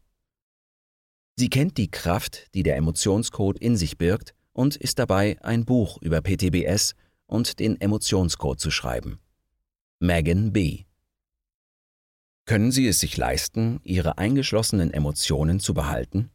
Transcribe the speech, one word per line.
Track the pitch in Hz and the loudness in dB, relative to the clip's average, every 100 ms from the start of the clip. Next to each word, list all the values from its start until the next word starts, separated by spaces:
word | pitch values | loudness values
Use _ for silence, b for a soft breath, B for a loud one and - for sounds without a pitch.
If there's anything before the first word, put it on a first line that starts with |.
| _ _ _ _ _ _ _ _ _ _ _ _ _ - | _ _ _ _ _ _ _ _ _ _ _ _ _ -2
Sie | 123 | 0
kennt | 131 165 - | 2 2 0
die | 95 | -4
Kraft, | - 85 95 - - - | -2 -2 0 -2 -10 -8
die | 92 | -2
der | 82 67 | 0 2
Emotionscode | 80 80 110 98 113 - 98 98 | 0 0 0 0 -2 -2 -2 0
in | 117 117 | 0 0
sich | 80 - | 0 0
birgt, | 85 104 - - _ | 0 0 -4 -20 _
und | - 135 - | -2 -2 0
ist | 127 - | -4 -2
dabei, | 117 95 104 - | 0 2 2 -2
ein | - 117 | -2 -2
Buch | 117 127 101 - | 2 2 0 -2
über | 80 80 | -2 0
P | - 92 | 0 0
T | 92 | 2
B | 87 | 0
S | - 101 - - _ _ _ | 0 0 -2 -4 _ _ _
und | 110 123 - | -2 -2 -2
den | 113 101 | -2 0
Emotionscode | 98 107 - 98 87 - 73 - | 0 -2 0 0 0 -2 -4 -4
zu | 80 | -4
schreiben. | - 62 60 52 50 _ _ _ _ _ _ _ _ | -4 -4 -6 -6 -12 _ _ _ _ _ _ _ _
Megan | 87 85 78 90 110 | 2 2 4 2 2
B. | 104 82 - - _ _ _ _ _ _ _ _ _ _ _ _ _ _ _ | 2 0 -2 -10 _ _ _ _ _ _ _ _ _ _ _ _ _ _ _
Können | - 107 117 | 0 2 4
Sie | 131 127 | 4 2
es | 92 | 2
sich | - - | -2 -2
leisten, | 60 65 - 113 113 120 | -2 -2 -4 -2 -2 -2
Ihre | - 90 80 - | -2 0 0 0
eingeschlossenen | 98 135 131 104 113 101 82 | 0 0 0 0 0 0 0
Emotionen | 76 73 73 - 69 78 95 | 0 -2 -2 0 0 2 0
zu | - | 0
behalten? | 76 69 65 60 95 120 | -2 -2 -4 -4 -4 -4